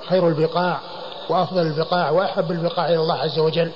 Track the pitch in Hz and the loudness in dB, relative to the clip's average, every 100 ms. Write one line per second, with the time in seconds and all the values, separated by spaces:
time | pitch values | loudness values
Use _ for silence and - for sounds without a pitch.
0 | - 185 170 151 160 175 180 147 - - | 2 2 4 2 0 2 0 -2 -6 -14
1 | - - - 170 175 180 165 151 160 180 | -14 -14 -2 0 0 0 0 0 0 0
2 | 151 160 196 208 170 175 170 175 160 165 | 2 2 2 -2 -2 -2 -2 0 0 0
3 | 160 143 151 147 160 156 165 | 0 0 -2 2 2 2 -2